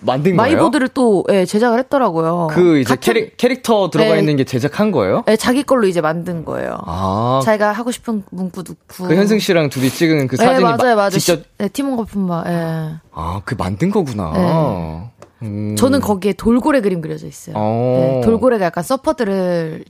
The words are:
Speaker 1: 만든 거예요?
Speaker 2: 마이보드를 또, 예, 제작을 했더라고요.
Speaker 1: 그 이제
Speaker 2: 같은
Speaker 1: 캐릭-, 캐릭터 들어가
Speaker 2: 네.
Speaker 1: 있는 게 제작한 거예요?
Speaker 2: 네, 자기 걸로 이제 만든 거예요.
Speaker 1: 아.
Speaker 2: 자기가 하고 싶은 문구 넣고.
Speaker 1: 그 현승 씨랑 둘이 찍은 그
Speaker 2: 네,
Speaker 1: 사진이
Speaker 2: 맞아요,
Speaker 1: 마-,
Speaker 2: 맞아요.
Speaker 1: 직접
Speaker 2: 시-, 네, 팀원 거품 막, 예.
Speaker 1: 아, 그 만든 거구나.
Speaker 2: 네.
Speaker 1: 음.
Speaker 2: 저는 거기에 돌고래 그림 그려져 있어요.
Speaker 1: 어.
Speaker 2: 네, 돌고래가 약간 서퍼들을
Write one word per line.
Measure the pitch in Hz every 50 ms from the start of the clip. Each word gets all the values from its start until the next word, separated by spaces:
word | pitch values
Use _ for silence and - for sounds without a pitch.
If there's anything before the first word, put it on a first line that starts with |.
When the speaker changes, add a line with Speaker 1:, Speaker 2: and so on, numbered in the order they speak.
Speaker 1:
만든 | - 107 123 135 147 185 185
거예요? | 170 220 262 320 -
Speaker 2:
마이보드를 | - 320 240 302 254 254
또, | - - 254 233 208 180 - -
예, | 202 196 180
제작을 | 175 - 208 226 247 233 233
했더라고요. | 262 - - 277 254 214 170 165 160 160 170 175 170 156
Speaker 1:
그 | 156 165 180 175 160 147
이제 | 131 113 131
Speaker 2:
같은 | 123 - - 226
Speaker 1:
캐릭-, | 226 - - - -
캐릭터 | - 247 262 247 - - 233 208 196 175
들어가 | - 160 160 165 165
Speaker 2:
네. | 156
Speaker 1:
있는 | 156 151 151
게 | 139 131
제작한 | - - 127 110 143 - - 202 220
거예요? | 190 143 104 90 107 170 233 -
Speaker 2:
네, | 214 220
자기 | - 220 247 262 294
걸로 | - 262 254 220 190
이제 | 180 170
만든 | 156 156 160 170 170 180 175 165 151
거예요. | - 131 127 - 62 58 - -
Speaker 1:
아. | - 82 90 95 95 95 104 113 120 127 135 135
Speaker 2:
자기가 | 127 214 214 208 208 208
하고 | 208 240 240
싶은 | 240 - - - 226 208 190 -
문구 | - 175 190 185 170 190 175 -
넣고. | 165 - _ - - - 185 180
Speaker 1:
그 | 160
현승 | 180 202 208 220 208
씨랑 | 165 - 190 165 156 143
둘이 | - 135 127 131
찍은 | 123 - 170 165 160 151 139 127
그 | 139
Speaker 2:
네, | 127 220
Speaker 1:
사진이 | 247 262 262 247
Speaker 2:
맞아요, | 233 226 233
Speaker 1:
마-, | 254 254 233
Speaker 2:
맞아요. | 208 202 202
Speaker 1:
직접 | 185 - - - 175 151
Speaker 2:
시-, | 165 _ _ -
네, | 208 196
팀원 | - - 285 277 269
거품 | 233 220 185 - 202 196 180
막, | 175 165 180 175
예. | 175 170 165 165 160 160 160 156 156 160 - _ -
Speaker 1:
아, | - 80 82 87 101 -
그 | - -
만든 | 92 90 92 98 104 - 185
거구나. | 202 220 180 139 120 104 95 80 78
Speaker 2:
네. | 82 - - 156 165 156 135 107 90 82 80 80 82 92 120 - _ - - _ - - 110
Speaker 1:
음. | 101 104 104 104 107
Speaker 2:
저는 | 104 104 269 262 277
거기에 | - - 208 190 175 202 190
돌고래 | - - 226 233 254 214 311 294 277
그림 | 202 202 185 170
그려져 | 156 156 156 156 160 160
있어요. | 143 - - - 156 110
Speaker 1:
어. | 107 107 113 117 120 127 127 131 131 131 131 131
Speaker 2:
네, | 123
돌고래가 | 160 226 220 226 262 240 220 190
약간 | 170 160 - 175
서퍼들을 | - 262 269 - 311 311 311 247 196 196 190 185 180 180 170 165 160 160 165 - -